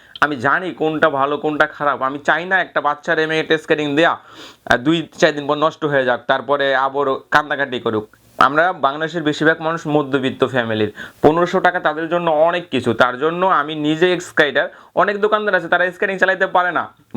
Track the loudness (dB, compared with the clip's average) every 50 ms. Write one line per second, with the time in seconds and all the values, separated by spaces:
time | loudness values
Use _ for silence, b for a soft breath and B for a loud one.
0 | B B B B -2 -2 -2 -2 0 0 0 0 -2 -6 -6 -4 -2 -2 0 2
1 | 0 2 2 2 0 0 -2 -2 -4 -2 0 0 0 0 -2 -4 -2 -2 -2 -2
2 | -2 -4 -4 -4 -2 -2 -2 0 0 -2 -2 -2 -2 -2 -4 -2 -2 -2 -4 -4
3 | -2 -2 0 0 0 0 -2 -2 0 0 -2 -2 0 -2 -2 0 0 0 2 2
4 | 2 2 2 -2 B B B B B B B B B 0 0 2 2 2 0 0
5 | -2 -6 -2 2 2 2 2 0 -2 -2 -2 0 0 -2 -2 -2 -4 -2 0 0
6 | 2 2 0 -2 0 -2 -2 -2 0 -2 0 0 2 0 2 0 0 0 -2 -2
7 | -2 -2 -2 -4 -4 2 2 2 2 2 -2 -4 -4 -4 -4 -4 -4 -2 -2 -2
8 | -4 -6 _ _ _ _ 0 2 2 4 4 2 2 2 0 0 -2 -2 -2 -2
9 | -6 -6 -4 -2 -2 0 0 2 2 2 2 2 -2 -4 -4 -4 -4 0 0 0
10 | 0 0 -2 -2 -2 -2 0 0 -2 0 0 -2 -2 0 0 0 0 -2 -4 B
11 | B B B B 4 4 4 4 0 0 0 -2 -2 -2 -4 -2 -2 -4 -4 -4
12 | -4 -4 -2 -2 0 2 2 4 2 2 2 -2 -4 -4 -4 -2 0 0 2 2
13 | 2 2 2 -2 -2 -2 0 0 0 2 2 2 0 -2 -4 -4 -2 -2 0 2
14 | 2 2 2 0 -4 -4 0 2 2 2 2 -2 -2 -2 B B B B B 0
15 | 0 0 0 0 0 0 0 0 0 0 0 0 0 0 0 2 0 0 -2 -2
16 | -2 -2 0 0 0 0 2 0 0 0 2 2 0 2 -2 -4 -4 -6 _ _
17 | _ _ -2